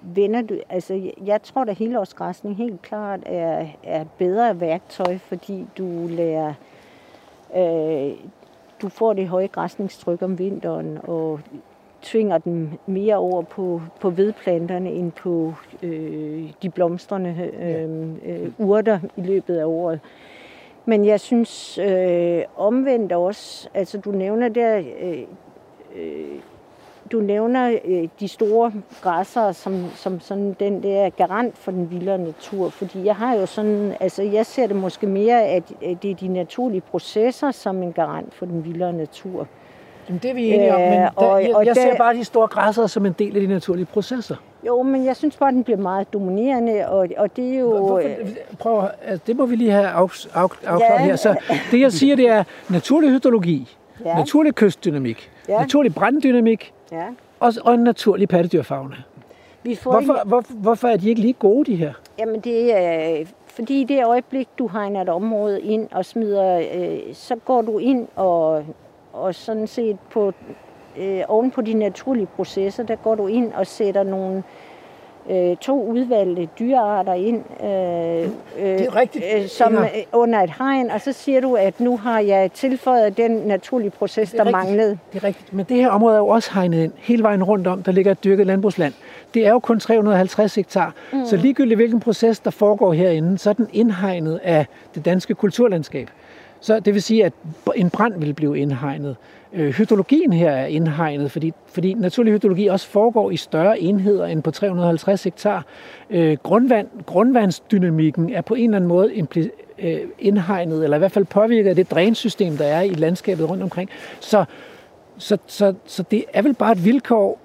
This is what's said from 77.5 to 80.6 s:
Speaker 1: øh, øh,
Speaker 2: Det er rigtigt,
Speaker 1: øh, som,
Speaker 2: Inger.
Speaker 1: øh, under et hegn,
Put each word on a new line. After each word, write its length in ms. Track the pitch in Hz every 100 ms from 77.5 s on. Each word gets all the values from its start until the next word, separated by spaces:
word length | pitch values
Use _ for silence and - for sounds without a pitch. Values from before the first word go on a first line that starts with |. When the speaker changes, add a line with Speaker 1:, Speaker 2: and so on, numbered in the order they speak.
| -
Speaker 1:
øh, 580 | 208 196 180 170 165 170 170 220 - -
øh, 200 | 196 190
Speaker 2:
Det 80 | 247
er 100 | 214
rigtigt, 280 | 254 294 180 214
Speaker 1:
øh, 100 | 196
som, 240 | - 233
Speaker 2:
Inger. 120 | 220
Speaker 1:
øh, 40 | - 214 -
under 280 | 233 233 220
et 100 | 180
hegn, 320 | 151